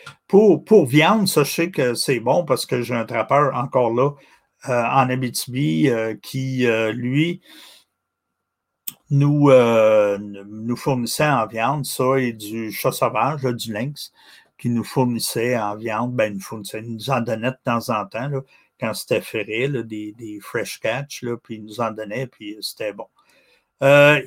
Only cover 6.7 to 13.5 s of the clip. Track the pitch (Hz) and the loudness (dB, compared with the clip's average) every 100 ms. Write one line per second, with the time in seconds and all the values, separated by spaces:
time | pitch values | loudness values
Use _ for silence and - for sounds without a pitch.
6.7 | 113 113 117 120 139 165 185 _ - - | 2 0 -2 -2 0 0 -4 _ -20 -20
7.7 | - _ _ _ _ _ _ _ _ _ | -20 _ _ _ _ _ _ _ _ _
8.7 | _ - - _ 139 143 147 143 127 117 | _ -18 -18 _ 2 4 4 8 8 8
9.7 | 113 110 107 101 101 104 98 101 110 113 | 6 6 6 4 0 -6 -14 -14 -10 -6
10.7 | 120 147 127 117 - 151 131 104 113 117 | -4 -2 -2 -2 -2 0 0 -2 -2 -2
11.7 | 147 - - 127 135 123 113 104 113 110 | -2 -6 -2 0 2 0 -4 -10 -8 -8
12.7 | 101 135 131 123 107 131 156 127 | -4 -4 0 -2 0 -2 -2 -4